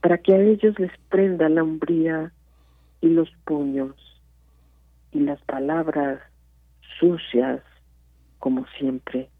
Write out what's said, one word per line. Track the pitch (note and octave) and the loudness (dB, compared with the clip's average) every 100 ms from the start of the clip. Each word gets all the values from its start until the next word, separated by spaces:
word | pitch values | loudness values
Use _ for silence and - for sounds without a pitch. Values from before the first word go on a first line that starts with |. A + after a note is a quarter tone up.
para | F3 F3 | 2 2
que | - | 4
a | F#3+ | 4
ellos | G#3 G#3+ G#3+ G#3+ | 6 4 2 0
les | F#3 - _ | -6 -8 _
prenda | F#3+ G3 F3+ D#3+ | 0 0 2 2
la | D#3+ | 2
umbría | D#3+ D#3+ D#3+ E3+ D#3+ D#3+ D#3+ _ _ _ _ _ _ _ | 0 -4 -2 0 0 -2 -8 _ _ _ _ _ _ _
y | E3 | 2
los | E3 D#3+ _ | 2 0 _
puños | - D3+ C#3+ C3+ C3+ C3+ _ _ _ _ _ _ _ _ _ _ _ | -6 -4 -4 -4 -6 -10 _ _ _ _ _ _ _ _ _ _ _
y | D3+ | -4
las | C#3+ C#3+ | -2 -4
palabras | - C3+ C#3 D#3+ D#3+ D3+ C#3+ C3+ - _ _ _ _ _ _ - | -8 -6 -4 -2 -2 -2 -4 -6 -12 _ _ _ _ _ _ 0
sucias | E3+ E3 - A#2+ C3 C3 _ _ _ _ _ _ _ _ | 0 0 -2 0 0 -4 _ _ _ _ _ _ _ _
como | C3+ C3 B3+ - | -4 -4 -4 -8
siempre. | C4+ B3+ - B3+ C4 | -6 -6 -8 -10 -10